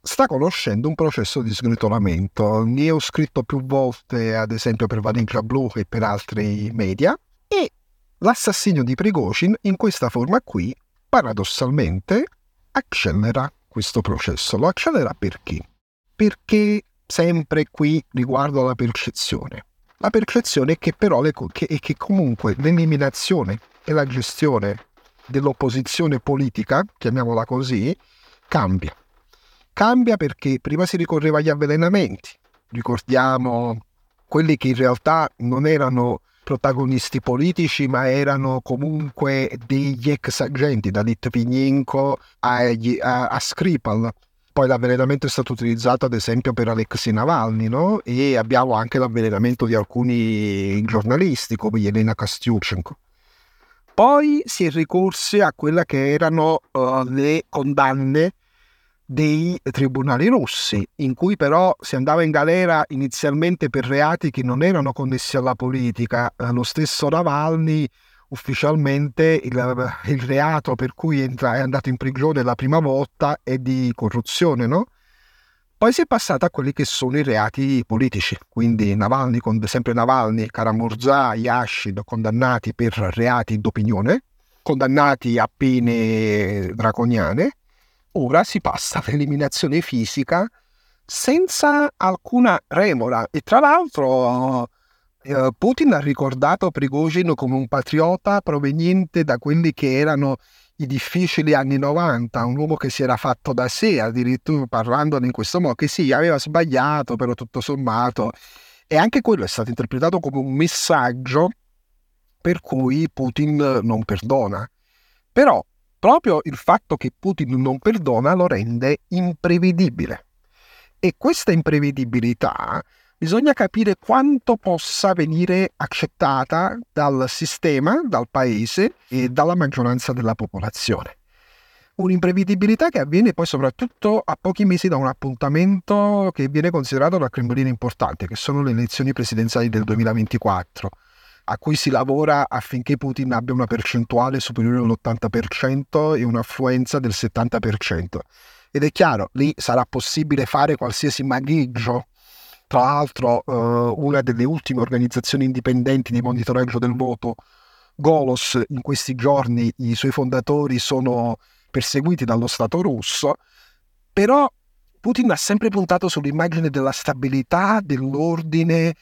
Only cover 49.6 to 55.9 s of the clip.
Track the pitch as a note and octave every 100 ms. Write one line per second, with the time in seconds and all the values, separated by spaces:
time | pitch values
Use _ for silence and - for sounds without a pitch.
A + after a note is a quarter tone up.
49.6 | A#2 A2 G2 A#2+ B2 A#2+ A2+ G#2+ G#2 G2
50.6 | G2 G2+ G#2+ A2 G#2+ C#3 F#3 B2+ - A2+
51.6 | G#2+ A2 G2+ G#2+ A2 G#2+ G#2+ - B2 A2
52.6 | - F#2 - - _ _ _ _ _ _
53.6 | _ _ _ - A#3+ C#4+ D4+ D4 - -
54.6 | E3+ D#3 D#3 F3+ F#3+ - - G#3 E3 -
55.6 | D3+ E3 -